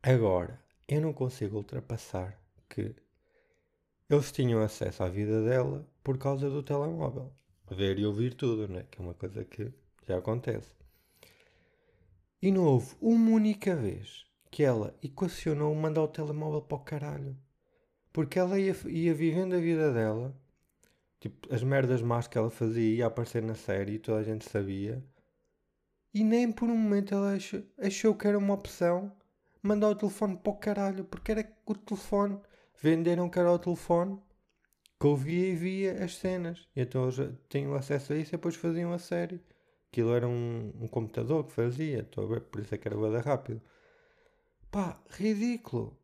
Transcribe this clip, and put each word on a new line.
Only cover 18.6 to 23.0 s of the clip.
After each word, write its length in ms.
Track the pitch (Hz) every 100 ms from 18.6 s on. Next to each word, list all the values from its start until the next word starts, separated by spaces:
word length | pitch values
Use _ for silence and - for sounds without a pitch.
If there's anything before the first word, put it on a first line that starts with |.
| 190 185 -
ia 280 | 160 170
vivendo 400 | 151 165 165 185
a 40 | 180
vida 340 | 170 160 151
dela, 460 | 120 110 110 131 135 _ _ _ _ _ _ _ _
tipo, 340 | 156 - -
as 100 | 120
merdas 400 | 131 139 127 127
más 260 | 117 117 117
que 80 | 117
ela 140 | 113
fazia 460 | - 113 117 110
ia 100 | 113